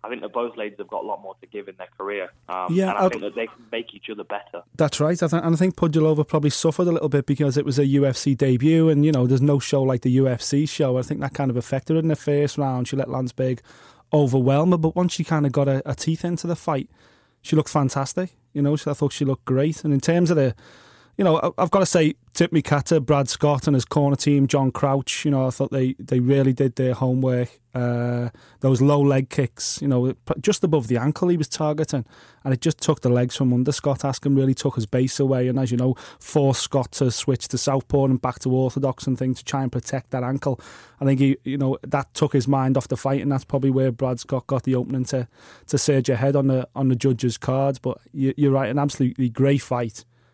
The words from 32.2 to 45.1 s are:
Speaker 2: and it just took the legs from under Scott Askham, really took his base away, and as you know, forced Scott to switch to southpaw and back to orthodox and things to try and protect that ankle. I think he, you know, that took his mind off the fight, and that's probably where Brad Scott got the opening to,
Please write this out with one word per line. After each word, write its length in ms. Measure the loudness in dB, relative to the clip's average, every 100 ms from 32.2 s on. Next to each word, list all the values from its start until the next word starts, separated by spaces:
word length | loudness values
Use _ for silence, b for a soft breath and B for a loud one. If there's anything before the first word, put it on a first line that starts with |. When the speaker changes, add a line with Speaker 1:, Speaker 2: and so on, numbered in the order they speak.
| b b -4
Speaker 2:
and 80 |
it 80 | -2
just 160 | -2 -2
took 200 | -2 0
the 80 | 2
legs 260 | 2 0 0
from 160 | 0
under 200 | 2 0
Scott 260 | -2 -2 -2
Askham, 380 | -4 -4 0 2
really 160 | 2
took 220 | 0 -2 -2
his 100 | -2
base 340 | 0 0 0
away, 300 | 0 2 0
and 100 | 0
as 120 | 0
you 60 | 0
know, 180 | 0 -2 B B
forced 440 | -2 2 2 2
Scott 320 | 0 -2 -2
to 180 | 0 0
switch 380 | 0 -2 -2 -4
to 80 | -4
southpaw 480 | -2 -2 0 2 2
and 160 | 2
back 180 | -2 -4
to 100 | -2
orthodox 580 | 0 0 0 -4 -2 -4
and 120 | -2
things 200 | -2 -4
to 40 |
try 180 | -4 -4
and 120 | -2
protect 380 | -4 -6 -6 -6
that 120 | -6
ankle. 340 | -4 -2 -4 -4 B B B -4
I 40 | 0
think 140 | 4
he, 160 | 2 2
you 140 | -4 -2
know, 200 | -2 -4
that 320 | -4 -4 -4
took 180 | -2 0
his 160 | 2 2
mind 300 | 2 2 0
off 100 | -2
the 80 | -4
fight, 260 | -2 -2
and 80 | -2
that's 140 | -4
probably 280 | -2 -2 0
where 200 | 2 0
Brad 300 | 0 -4 -4
Scott 260 | -6 -6 -4
got 160 | -4
the 120 | 0 -2
opening 280 | -2 -4
to, 220 | -4